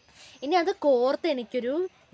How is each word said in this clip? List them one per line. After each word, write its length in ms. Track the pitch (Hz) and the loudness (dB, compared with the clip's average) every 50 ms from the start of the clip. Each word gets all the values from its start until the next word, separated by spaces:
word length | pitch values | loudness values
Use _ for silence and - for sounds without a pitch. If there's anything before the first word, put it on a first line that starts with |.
| _ _ _ - - - - - 254 | _ _ _ -20 -20 -20 -16 -10 -4
ഇനി 100 | 285 359 349 | 0 0 2
അത് 80 | 320 370 392 - - | 2 0 -2 0 2
കോർത്ത് 400 | 285 262 240 247 262 294 - - 330 285 | 2 4 4 4 2 0 0 -2 -2 -2
എനിക്കൊരു 400 | 247 233 - - 247 226 247 285 339 370 370 - _ _ _ | -2 -4 -6 -6 -4 -4 -2 -2 -2 -4 -4 -8 _ _ _